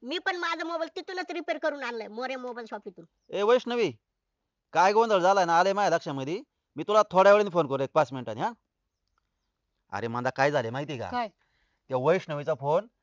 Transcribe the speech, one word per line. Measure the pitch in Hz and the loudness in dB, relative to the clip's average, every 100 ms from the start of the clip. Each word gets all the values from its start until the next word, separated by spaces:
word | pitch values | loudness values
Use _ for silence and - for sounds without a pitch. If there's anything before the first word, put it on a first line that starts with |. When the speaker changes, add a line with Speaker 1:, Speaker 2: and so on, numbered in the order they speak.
Speaker 1:
मी | 240 359 | -10 -6
पण | 392 370 | -4 -4
माझा | 339 330 | -4 -6
मोबाईल | 330 339 330 370 | -6 -6 -8 -10
तिथूनच | 330 370 359 | -10 -10 -8
रिपेअर | 349 320 302 | -8 -6 -4
करून | 311 285 | -4 -4
आणलाय, | 247 233 208 | -8 -8 -10
मोरया | 214 254 262 | -8 -8 -8
मोबाईल | 247 233 220 | -10 -12 -12
शॉपीतून. | 214 208 170 165 _ - | -14 -14 -18 -20 _ -8
Speaker 2:
ए | 180 | -2
वैष्णवी, | 208 247 240 240 180 113 _ _ _ _ _ _ _ | 2 2 2 -2 -2 -4 _ _ _ _ _ _ _
काय | 156 185 | 2 4
गोंधळ | 208 233 196 | 4 4 4
झालाय | 180 196 170 | 4 4 4
ना, | 170 | 4
आलंय | 190 | 4
माझ्या | 196 190 165 | 2 2 0
लक्षामध्ये. | 170 135 135 196 - _ _ 143 | -2 -6 -6 -8 -10 _ _ -12
मी | |
तुला | 160 214 208 | 0 2 4
थोड्या | 180 190 | 6 8
वेळाने | 208 202 | 8 4
फोन | 170 143 | 0 0
करू, | 135 | 0
एक | 135 | 0
पाच | 156 143 | 0 0
मिनिटांनी, | 135 120 110 | -4 -8 -6
हा? | 208 233 _ _ _ _ _ _ _ _ _ _ _ _ _ | -6 -8 _ _ _ _ _ _ _ _ _ _ _ _ _
अरे | 98 117 | -8 -6
मांदा, | 120 127 | -4 -4
काय | - 143 | 0 0
झाले | 143 113 | 0 -4
माहिती | 135 147 127 | -6 -8 -8
का? | 95 | -6
Speaker 3:
काय? | 247 220 _ _ _ _ _ - | -6 -8 _ _ _ _ _ -6
Speaker 2:
त्या | 131 | -2
वैष्णवीचा | 147 185 - 147 143 | 2 0 0 -8 -4
फोन | 139 139 170 220 _ | -4 0 -2 -2 _